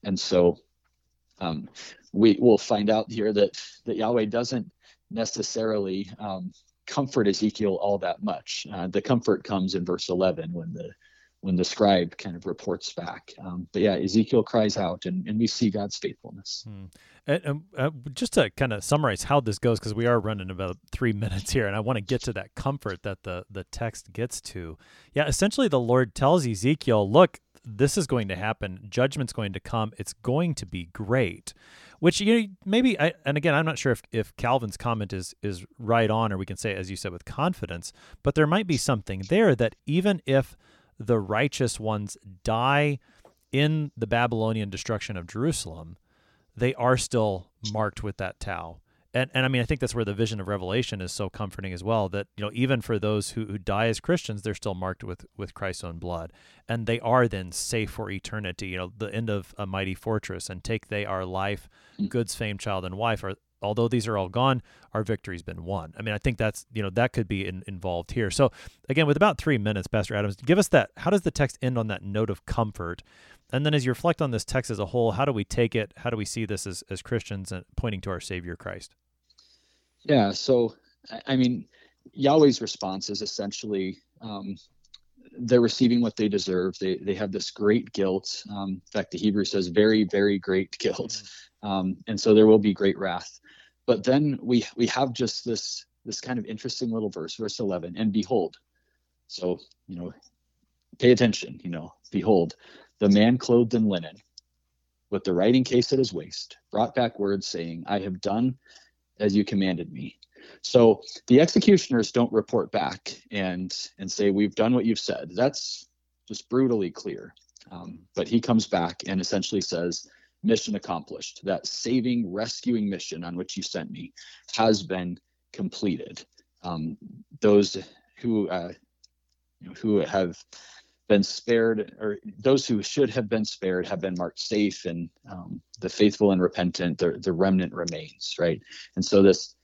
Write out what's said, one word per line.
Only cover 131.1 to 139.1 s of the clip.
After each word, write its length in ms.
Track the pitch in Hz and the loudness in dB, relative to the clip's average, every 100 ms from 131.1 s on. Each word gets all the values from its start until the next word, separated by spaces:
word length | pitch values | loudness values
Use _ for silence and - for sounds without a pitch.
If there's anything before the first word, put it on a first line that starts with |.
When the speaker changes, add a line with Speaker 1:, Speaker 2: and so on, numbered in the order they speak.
| 104 | 2
Speaker 1:
spared, 720 | 98 - - 117 113 107 - - | 4 -4 0 2 4 0 -4 -6
or 200 | 107 104 107 98 | -8 -6 -10 -2
those 300 | 131 135 - | 4 4 4
who 160 | 113 | -2
should 260 | 98 - 131 | 0 2 2
have 200 | 113 107 | 2 -2
been 160 | 113 107 | -2 -2
spared, 420 | - 95 90 87 | -4 -2 -2 -2
have 140 | 98 | -4
been 140 | 95 90 | -4 -4
marked 240 | 87 - | -6 -6
safe, 460 | - 104 104 90 87 | -2 0 0 0 -8
and, 240 | 85 82 _ - | -6 -8 _ -18
um, 300 | 95 87 82 _ - | -16 -12 -14 _ -10
the 100 | 95 | -10
faithful 420 | - 104 - 104 | 4 4 6 4
and 100 | 92 | 6
repentant, 580 | 90 - 90 - 87 76 | 2 2 -2 0 -4 0
the, 200 | 87 76 | 0 0
the 140 | 87 | -2
remnant 400 | 85 95 95 87 | 2 4 4 0
remains, 640 | 78 87 82 78 - - - | -4 -6 -8 -12 -12 -12 -2
right? 220 | 87 78 - - - - | 0 0 -8 -20 -12 -6
And 80 | |
so 180 | 92 | 4